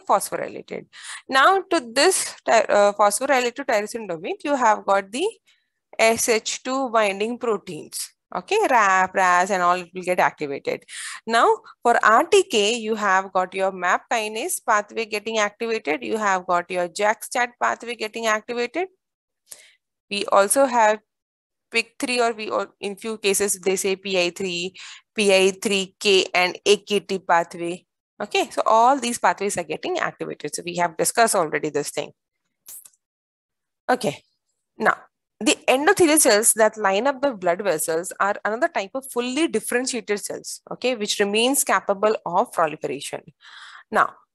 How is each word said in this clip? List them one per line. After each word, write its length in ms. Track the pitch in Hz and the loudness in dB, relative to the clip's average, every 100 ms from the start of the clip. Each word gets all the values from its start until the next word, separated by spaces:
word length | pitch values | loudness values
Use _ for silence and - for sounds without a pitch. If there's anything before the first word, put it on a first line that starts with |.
| - | 0
phosphorylated. 760 | 208 - 175 - - - - - - - - - | 0 0 -6 -8 -12 -12 -14 -14 -20 -18 -16 -2
Now 320 | 269 302 381 370 | 2 4 4 0
to 100 | 330 240 | -4 -2
this 420 | 233 330 370 - - - | 2 2 2 -4 -8 2
ty-, 160 | 226 | 2
uh, 320 | - 202 202 | 4 4 4
phosphorylated 720 | 208 208 202 269 262 247 240 277 | 4 2 2 0 0 0 -4 -4
tyrosine 420 | 220 208 226 208 | -2 -4 -8 -8
domain, 280 | 165 208 403 | -8 -8 -8
you 120 | 302 285 | -4 0
have 300 | 233 208 196 | 2 2 2
got 260 | 196 196 | 0 0
the 160 | 233 403 - _ _ _ _ _ - | -4 -4 -6 _ _ _ _ _ 0
S 280 | 226 226 - | 2 2 2
H 340 | 220 - - | 0 -2 -8
two 260 | 254 262 262 | -6 -4 0
binding 480 | 220 208 196 214 240 | 0 0 0 -4 -4
proteins. 720 | 233 202 - 151 - - - _ _ | -4 -4 -6 -14 -12 -12 -12 _ _
Okay, 240 | - - 415 392 | -12 -2 0 2
raf, 420 | 247 202 190 185 | 2 4 4 2
ras, 360 | 196 185 175 190 | 2 4 4 2
and 120 | 190 | 2
all, 140 | 175 180 | 2 0
it 140 | 170 | -4
will 100 | 185 | -8
get 160 | 175 185 | -4 0
activated. 680 | 151 - 147 139 - 139 - - - - - | 0 0 -8 -6 -6 -6 -8 -14 -14 -12 -2
Now, 300 | 233 330 440 - - | 2 2 2 -4 -4
for 160 | 233 233 | 0 2
R 200 | - 226 | 4 4
T 200 | 339 403 | 4 4
K, 320 | 370 220 202 233 | 4 2 0 0
you 200 | 214 220 | -4 -2
have 380 | 208 185 190 | 2 0 0
got 200 | 185 185 | -2 -2
your 200 | 190 190 | -2 -2
map 300 | 190 180 233 - | -2 0 0 0
kinase 560 | 240 214 220 330 - - | -4 -4 -6 -6 -6 0
pathway 400 | 214 208 220 220 | 0 0 -8 -6
getting 320 | 208 208 220 | -6 -4 -2
activated. 640 | 208 - 226 220 - 302 | -2 -2 -6 -4 -4 -6
You 160 | 240 220 | -4 -2
have 300 | 208 185 180 | 0 -2 0
got 240 | 175 175 | -2 -2
your 160 | 180 175 | -4 -4
jack 380 | 170 208 202 - | 0 -2 -2 -4
stat 240 | 254 240 - | -4 -4 -2
pathway 340 | 226 226 233 226 | -4 -4 -8 -10
getting 320 | 220 226 226 | -10 -4 -2
activated. 600 | 214 - 240 240 320 370 _ _ _ _ _ _ - - _ _ _ _ | -2 -4 -6 -6 -6 -8 _ _ _ _ _ _ -20 -20 _ _ _ _
We 160 | 202 - | -8 0
also 400 | 202 202 277 277 | 2 4 2 2
have 340 | 240 214 214 - _ _ _ _ _ _ | 4 2 2 -6 _ _ _ _ _ _
pic 240 | 233 226 _ | -4 -4 _
three, 220 | 269 247 | -4 0
or 100 | 233 | 0
we, 180 | 214 214 | -2 -6
or 240 | 202 196 _ | -4 -6 _
in 160 | 202 190 | -10 -8
few 220 | 226 220 | -8 -4
cases, 420 | 196 208 202 202 | 0 0 0 -2
they 160 | 190 185 | -2 0
say 220 | 202 190 | -2 -4
P 200 | 202 185 | -2 0
I 120 | 175 | 0
three, 460 | 170 190 175 180 - - - _ | -2 -6 -6 -8 -10 -18 -20 _
P 200 | - 202 | 0 4
I 180 | 190 190 | 6 4
three 440 | 190 220 196 185 _ | 2 -2 -2 -2 _
K, 260 | 208 190 - | 2 4 4
and 240 | 175 180 - - | 0 0 0 2
A 120 | 202 | 2
K 240 | - 202 | 2 -4
T 180 | - 190 | -2 -8
pathway. 680 | - 170 170 175 170 180 _ _ _ _ | 0 0 0 -6 -8 -8 _ _ _ _
Okay, 280 | 208 392 311 | -4 -2 -2
so 120 | - - | -2 2
all 320 | 220 240 277 | 6 6 4
these 200 | 240 - | -2 0
pathways 400 | 196 175 202 190 | 0 0 -2 -4
are 60 | |
getting 360 | 156 - - 359 | -6 -8 -6 -4
activated. 560 | 165 - 160 151 151 - | -4 -6 -12 -10 -10 -10
So 80 | 170 | -8
we 120 | 175 | -4
have 180 | 175 165 | -4 -2
discussed 400 | 165 - 226 196 | -2 2 2 2
already 340 | 156 151 151 | 0 -2 -4
this 200 | 143 147 | -4 -4
thing. 220 | - 147 _ _ _ _ _ - - - _ _ _ _ _ _ _ _ _ - | -8 -10 _ _ _ _ _ -20 -20 -20 _ _ _ _ _ _ _ _ _ -4
Okay, 340 | 156 208 - _ _ _ _ _ _ | -2 -2 -6 _ _ _ _ _ _
now, 180 | 214 - - _ _ _ | 0 0 -6 _ _ _
the 180 | 226 - - | 0 0 2
endothelial 520 | 254 311 381 339 311 | 2 4 4 6 6
cells 340 | 294 208 233 | 6 4 4
that 240 | 214 214 214 | 4 2 2
line 300 | 202 196 262 | 0 2 0
up 120 | 269 | 0
the 140 | 285 | -4
blood 300 | 214 175 180 | -2 -2 -2
vessels 500 | 202 160 - 160 185 - | -2 -2 -2 -4 -6 -4
are 160 | 196 208 208 | -2 -2 -4
another 220 | 226 330 | -2 -2
type 240 | 247 196 | -2 -6
of 160 | 269 - | -10 -8
fully 360 | 240 247 254 320 | -6 -4 -2 -2
differentiated 720 | 214 - 247 262 240 208 202 | -2 -4 -4 -4 -6 -4 -6
cells, 420 | - - - - - | -6 -12 -12 -16 -14
okay, 240 | 175 247 240 | -6 -4 -4
which 240 | 208 - | -4 -2
remains 440 | 202 214 247 277 | 0 2 0 0
capable 520 | - 196 - 196 214 220 175 | 0 0 0 0 0 -2 -2
of 240 | 175 247 | -2 -2
proliferation. 720 | - 160 151 147 139 - - - _ - - - - - | 0 -2 -2 -8 -10 -10 -12 -14 _ -20 -20 -20 -20 -4
Now, 240 | 214 - - _ | 0 0 -2 _